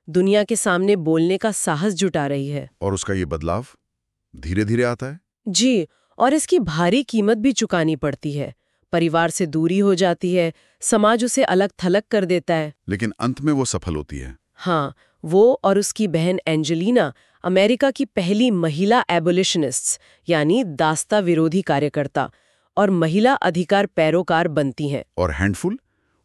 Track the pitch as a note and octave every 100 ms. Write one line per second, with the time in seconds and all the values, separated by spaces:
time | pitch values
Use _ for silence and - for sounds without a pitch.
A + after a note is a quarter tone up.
0 | - E3 F#3+ G#3 G3+ - G#3 F3 G3 G3+
1 | D#3 D#3+ E3+ F#3+ A3 G3 - D3+ G#3 E3+
2 | F#3+ D#3+ C#3+ C#3+ C#3 C#3+ C3 _ G2 G2
3 | - F#2+ E2+ D#2 E2 F#2+ B2 _ _ _
4 | _ _ _ - D#2 F#2 G#2+ A#2 B2 A#2+
5 | C3 D#3 _ _ A3 F3 B3+ A3+ D#3 _
6 | _ - B3+ D4+ - F4+ E3+ D#3 F3 A#3+
7 | C#4 A3+ G3+ A3+ B3 A3+ A3 F3+ D#3+ D#3
8 | D3+ C3 D3+ C#3+ C3+ - _ _ _ E3+
9 | E3+ E3 E3 - E3+ D#3 E3 F#3+ G3+ F3+
10 | F#3 E3+ F3+ F3+ E3 - _ _ - A3+
11 | G#3 A#3 A#3+ - - F#3 G3 - F3 G3
12 | - A3 F3+ F3+ - E3 D3+ - - -
13 | A2+ - A#2 C3 D3 C#3+ B2+ F#2 - D2+
14 | C#2+ C#2 B1+ B1+ _ _ F#3 E3 C#3 -
15 | _ _ D#3+ F#3 A#3 C4 G3 G3 G3+ -
16 | G#3 D#3+ E3+ F#3 - D#3 D3+ E3 F#3+ B3
17 | D3+ - _ _ F3+ F#3 G#3 B3+ C#4 C4
18 | C#4 - F3 G#3 B3 F#3 E3 D3 G3 A#3+
19 | - F3 E3 F3 F#3+ F3+ C#3 C3 - -
20 | _ _ - E3 D3+ A3 G#3 C#3 D#3 D#3
21 | - G#3 F3 E3 D#3+ F3+ F3+ C#3 D3 D3+
22 | C#3+ D3 C3 - _ _ _ - G3+ F3+
23 | D#3+ F#3 A#3+ - F#3 E3+ F3 G3+ G3+ -
24 | D#3 E3 F3+ E3 F3 D3 C#3 B2 D3 C#3
25 | - - F2+ D2 G2 G2 F3+ B3 _ _
26 | _ _